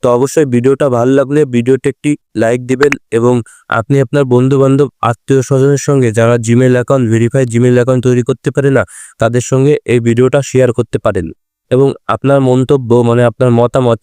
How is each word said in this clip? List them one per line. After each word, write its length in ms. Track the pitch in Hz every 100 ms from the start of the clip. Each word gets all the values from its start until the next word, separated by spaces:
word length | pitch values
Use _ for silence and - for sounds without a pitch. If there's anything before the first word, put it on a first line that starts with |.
তো 80 | 127
অবশ্যই 340 | 120 135 -
ভিডিওটা 440 | 147 120 123 139 147
ভালো 240 | 120 120
লাগলে 320 | 135 135 147
ভিডিওতে 440 | 147 120 120 131 147
একটি 280 | 131 147 147 _ -
লাইক 300 | 113 127 123
দিবেন 260 | 127 143 143 _
এবং 320 | 117 120 123 117 - _
আপনি 320 | - 110 139
আপনার 240 | 135 147
বন্ধুবান্ধব, 640 | 135 123 131 139 135 135 143 _
আত্মীয় 420 | 113 117 - 135
স্বজনের 340 | 127 135 135 139
সঙ্গে 360 | - 143 123
যারা 240 | 110 113 120
Gmail 360 | 113 117 131
অ্যাকাউন্ট, 380 | 123 120 139 120
ভেরিফাই 340 | 113 117 135 131
Gmail 280 | 117 123
অ্যাকাউন্ট 300 | 123 123 131
তৈরি 180 | 123 123
করতে 280 | 120 127 -
পারে 200 | 135 139
না, 140 | 131 101 - - _
তাদের 220 | 113 120
সঙ্গে 360 | - 131 135 151
এই 160 | - 120
ভিডিওটা 420 | 117 117 127 143
শেয়ার 300 | 131 127 127
করতে 260 | 117 120 -
পারেন 280 | - 101 82 - _ _ _
এবং 220 | 123 139 - -
আপনার 340 | 113 135 139
মন্তব্য, 540 | 131 127 127 143 120
মানে 300 | 120 117 120
আপনার 260 | 120 - 127
মতামত 480 | 117 120 139 123 113